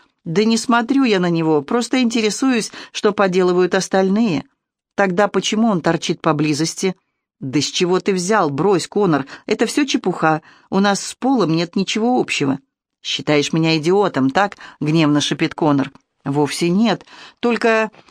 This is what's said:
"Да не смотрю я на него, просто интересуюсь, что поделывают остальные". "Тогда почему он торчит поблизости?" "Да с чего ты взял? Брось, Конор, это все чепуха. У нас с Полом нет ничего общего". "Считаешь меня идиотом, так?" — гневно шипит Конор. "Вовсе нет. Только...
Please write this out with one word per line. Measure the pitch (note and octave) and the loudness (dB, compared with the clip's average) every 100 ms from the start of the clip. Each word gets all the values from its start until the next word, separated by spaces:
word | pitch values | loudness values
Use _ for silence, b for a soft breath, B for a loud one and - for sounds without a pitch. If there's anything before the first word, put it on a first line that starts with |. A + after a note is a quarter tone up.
| b _ | b _
"Да | E3+ E3 | -4 0
не | A3 A3+ | 2 0
смотрю | - A#3+ A#3 C4+ | 2 0 2 2
я | C4 F#3+ | 2 2
на | F3 | 0
него, | E3 D#3+ D#3 | 0 2 0
просто | C#3+ A#3+ A#3 C4 | 0 -4 -2 0
интересуюсь, | A#3+ A#3 G#3+ G3 C4+ A#3+ - B B | 0 0 -2 0 0 0 -2 B B
что | - G#3+ | -2 -2
поделывают | G3+ G3 F3+ F3+ F3+ F3+ G3 | 2 2 2 2 2 2 0
остальные". | - F#3+ F#3+ G3+ A#3 C#3+ - _ _ _ _ - | 0 0 2 2 0 -2 -6 _ _ _ _ -2
"Тогда | G3 F3 G3+ | 0 2 0
почему | G3 - G#3+ A3+ | 0 -2 0 0
он | F#3 | 2
торчит | D#3+ E3 - E3+ | 0 -2 -4 -4
поблизости?" | E3 D3+ D3+ C#3+ D#3+ - F#3+ F3+ _ _ _ _ | -2 0 0 0 -2 -2 -4 -4 _ _ _ _
"Да | C3+ C#3 | -4 -2
с | C3+ | -2
чего | - F3+ F3+ | -2 0 0
ты | G3 | 0
взял? | F#3 F3+ A3 D#3+ | -2 0 0 0
Брось, | C#3 F#3 F3+ - | 0 0 0 0
Конор, | G3+ G3+ D3 C3+ B - | 0 2 0 -2 B -8
это | G#3+ A3+ | -4 -2
все | - C#4 | 0 -2
чепуха. | B3+ F#3+ F3 D#3+ D#3 b b b | -2 -2 0 0 0 b b b
У | F#3+ | 0
нас | G3+ G3 - | 2 0 -6
с | |
Полом | - B3+ C4+ E3 D#3+ | -4 0 2 2 0
нет | E3+ - | -2 -2
ничего | F#3 G#3+ A#3 B3 | -2 -2 0 0
общего". | - - C#3 C3+ - _ _ _ | -2 -2 -2 -4 -8 _ _ _
"Считаешь | - - - D3 C#3+ | -10 -6 0 0 0
меня | D#3+ D#3+ D#3+ | 0 2 2
идиотом, | D3+ G3 F#3+ - C3+ | 2 2 2 0 0
так?" — | C#3 G3 - B B | 0 -2 -4 B B
гневно | D3+ E3 D3 D3 | 0 2 4 2
шипит | - D3 D#3+ | 0 -2 -4
Конор. | - D#3 C#3+ C3+ - _ _ | 0 0 2 -2 -8 _ _
"Вовсе | C#3+ C#3+ C#3+ - E3+ | -4 -2 -2 0 -2
нет. | F#3 A3+ D#3+ - B B B | 2 0 0 -6 B B B
Только... | A#3+ A3+ A#3 A3 A3 b b | -2 0 2 2 0 b b